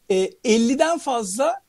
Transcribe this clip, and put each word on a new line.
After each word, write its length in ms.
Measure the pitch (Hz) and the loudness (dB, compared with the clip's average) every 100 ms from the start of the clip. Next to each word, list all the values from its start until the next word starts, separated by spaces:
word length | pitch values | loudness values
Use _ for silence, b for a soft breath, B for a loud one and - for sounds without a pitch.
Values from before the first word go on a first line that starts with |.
| _ | _
e, 200 | 190 185 - | 0 0 -4
elliden 540 | 247 220 233 269 320 330 | 0 2 2 2 0 0
fazla 560 | - 240 202 196 294 381 | -4 -4 -4 -2 -2 -4